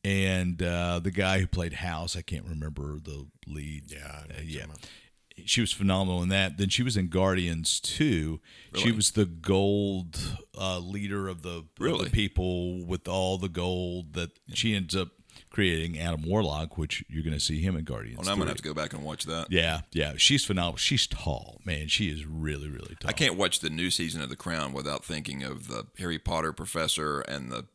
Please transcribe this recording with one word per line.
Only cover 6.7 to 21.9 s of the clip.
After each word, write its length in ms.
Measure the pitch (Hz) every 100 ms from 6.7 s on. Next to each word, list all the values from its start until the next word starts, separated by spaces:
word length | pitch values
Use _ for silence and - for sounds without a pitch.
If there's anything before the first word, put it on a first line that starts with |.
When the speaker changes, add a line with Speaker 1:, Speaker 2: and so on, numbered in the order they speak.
| -
Speaker 1:
was 140 | 123 104
in 100 | 90
Guardians 720 | 90 95 92 87 82 82 -
two. 640 | - - 151 90 78 78 - - -
She 120 | - 117
Speaker 3:
Really? 100 | 110
Speaker 1:
was 160 | 104
the 120 | -
gold, 920 | 95 82 82 95 98 101 101 95 85 - - - - -
uh, 200 | 95 90
leader 480 | 87 101 101 101 95
of 140 | 87
the, 160 | 85 85
of 60 | 80 -
the 60 |
Speaker 3:
Really? 260 | - - 90
Speaker 1:
people 720 | 113 101 - 92 90 90 90
with 220 | 87 90 -
all 320 | 95 92 95
the 100 | 95
gold 680 | 85 90 90 90 90 80
that 160 | 85 85 _ -
Speaker 3:
Yeah. 60 | 80
Speaker 1:
she 180 | 113
ends 220 | 104 87 95
up 140 | 90 _ _ - -
creating 480 | - 95 80 85 78
Adam 260 | 85 78
Warlock, 520 | 80 104 90 73 82 -
which 280 | 76 - -
you're 140 | 80
gonna 160 | 78 73
see 220 | - 78
him 160 | 92 85
in 80 |
Guardians 340 | 78 58 55 60
Speaker 3:
Well, 60 | 95
now 60 |
I'm 60 | 101
gonna 80 | 78
Speaker 1:
three. 40 |
Speaker 3:
have 60 | 71
to 60 |
go 100 | 76
back 180 | 76 76
and 120 | -
watch 220 | 76 80 73
that. 200 | 82 -
Speaker 1:
Yeah, 300 | 90 82 78 -
yeah. 220 | 82 73 69
She's 280 | - 143
phenomenal. 320 | - 95 85 87
She's 300 | - 123 -
tall, 540 | - - 65 - 55
man. 220 | - 76
She 220 | 78